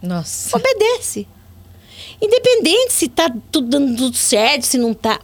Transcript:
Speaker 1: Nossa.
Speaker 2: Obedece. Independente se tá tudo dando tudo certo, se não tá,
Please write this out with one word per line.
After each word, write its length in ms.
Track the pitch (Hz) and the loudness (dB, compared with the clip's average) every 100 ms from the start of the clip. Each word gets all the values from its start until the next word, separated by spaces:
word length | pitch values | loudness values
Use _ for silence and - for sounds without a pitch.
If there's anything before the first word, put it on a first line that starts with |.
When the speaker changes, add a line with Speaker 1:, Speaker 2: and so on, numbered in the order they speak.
Speaker 1:
Nossa. 540 | 180 175 156 - - - | -4 -6 -6 -8 -4 -2
Speaker 2:
Obedece. 680 | 523 494 427 480 - - 202 - - - - - - - - - | 0 2 2 0 -4 -10 -10 -16 -20 -20 -20 -20 -20 -20 -20 -6
Independente 720 | 427 480 494 480 320 392 508 | 2 4 4 4 4 2 2
se 160 | - 339 | 0 -2
tá 220 | - 330 240 - | 0 -2 -2 -4
tudo 180 | 311 240 | -4 0
dando 280 | 285 277 233 | 0 0 0
tudo 200 | 254 240 | -2 -2
certo, 480 | - 214 220 285 | 0 2 2 2
se 140 | - 254 | 0 0
não 160 | 233 | 0
tá, 260 | 220 226 214 | 0 -2 -4